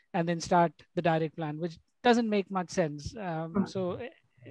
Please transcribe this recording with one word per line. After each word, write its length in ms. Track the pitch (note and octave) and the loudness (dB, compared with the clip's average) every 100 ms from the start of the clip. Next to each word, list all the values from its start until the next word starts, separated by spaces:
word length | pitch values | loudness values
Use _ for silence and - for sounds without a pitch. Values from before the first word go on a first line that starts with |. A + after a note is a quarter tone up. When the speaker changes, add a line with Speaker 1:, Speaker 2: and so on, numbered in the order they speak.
| _ F#3 | _ -2
Speaker 1:
and 120 | E3+ | -2
then 120 | E3+ | -2
start 320 | - F3+ E3+ - _ - | 2 4 4 0 _ -2
the 80 | |
direct 320 | E3+ D#3+ D#3+ - | 0 2 0 -4
plan, 240 | D#3 D3+ | -8 -6
which 180 | E3+ D#3+ _ _ | -8 -8 _ _
doesn't 260 | - A#3 A#3 | 4 4 4
make 220 | G#3 F#3+ | 0 0
much 220 | F#3+ F3 | -4 -4
sense. 440 | - D#3+ D3 C#3+ A#3 | 0 0 -2 -10 -10
Um, 380 | F#3+ D#3+ E3 | -6 -6 -4
Speaker 2:
Hmm. 120 | F#3+ F#3+ | -2 -2
Speaker 1:
so, 240 | F#3+ F3+ | -2 -4
eh, 180 | F3+ B3 - _ _ - | -6 -10 -14 _ _ -20